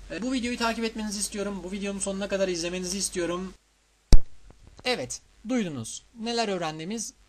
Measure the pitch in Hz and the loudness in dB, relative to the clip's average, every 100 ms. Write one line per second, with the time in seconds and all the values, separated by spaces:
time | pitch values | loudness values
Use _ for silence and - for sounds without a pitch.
0 | - 160 247 269 240 240 233 226 226 220 | -12 -8 -4 -4 -4 -4 -4 -2 -4 -6
1 | 214 208 196 208 196 196 175 202 202 202 | -6 -6 -6 -6 -6 -8 -8 -8 -6 -6
2 | 196 196 202 196 190 175 170 180 180 196 | -6 -6 -4 -2 -2 -2 -6 -6 -6 -6
3 | 180 180 165 175 185 - _ _ _ _ | -6 -4 -4 -6 -8 -14 _ _ _ _
4 | - - - - - - - - 254 226 | 12 12 12 0 -18 -20 -20 -10 -4 -4
5 | 123 - - - 220 247 185 135 113 - | -6 -12 -18 -14 -4 -2 -2 -6 -10 -14
6 | - 233 226 233 220 185 165 156 165 226 | -18 -12 -6 -2 -2 -2 -4 -6 -8 -8
7 | - - | -10 -14